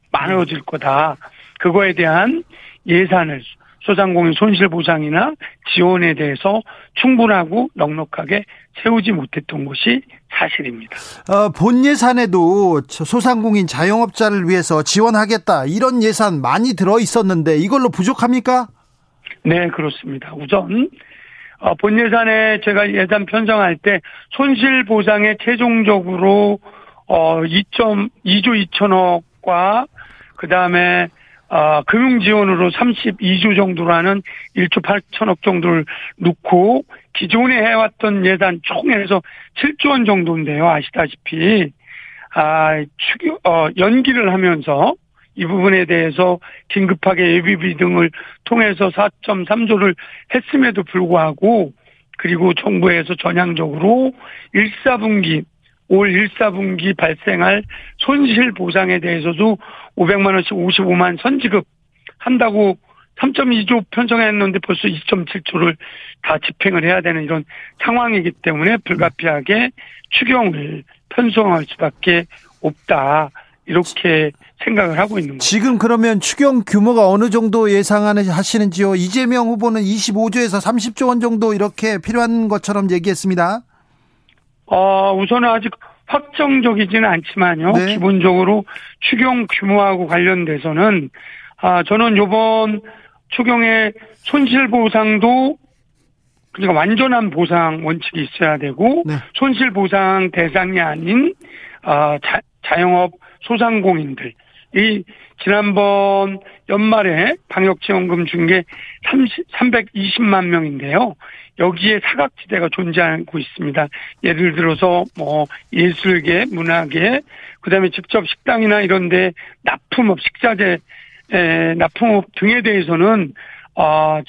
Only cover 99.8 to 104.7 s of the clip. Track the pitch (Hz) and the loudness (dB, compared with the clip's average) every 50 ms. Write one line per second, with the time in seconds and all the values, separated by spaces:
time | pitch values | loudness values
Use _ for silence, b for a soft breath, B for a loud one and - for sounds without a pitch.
99.8 | 196 175 196 196 190 190 190 190 185 175 - 180 170 156 135 190 180 180 190 180 | 0 0 0 0 2 2 0 0 -2 -2 -2 -2 -2 0 0 -2 -2 0 -2 -2
100.8 | 170 156 151 160 165 175 214 247 294 349 392 B B B B B B B B B | -2 -2 -4 -6 -2 0 2 2 2 0 -2 B B B B B B B B B
101.8 | - - 151 147 151 147 147 143 - - - 175 - _ _ _ - - 151 170 | -2 0 0 2 2 0 -2 -2 -4 -4 -4 -6 -6 _ _ _ -6 -4 0 0
102.8 | 180 180 180 175 180 175 - b b b b b - - 233 202 240 233 226 214 | 2 2 2 2 0 0 -4 b b b b b -6 -4 -2 0 0 0 0 0
103.8 | 185 190 180 160 151 139 131 - 135 120 - b b b b b b _ | 0 0 0 0 -2 -6 -10 -10 -12 -14 -16 b b b b b b _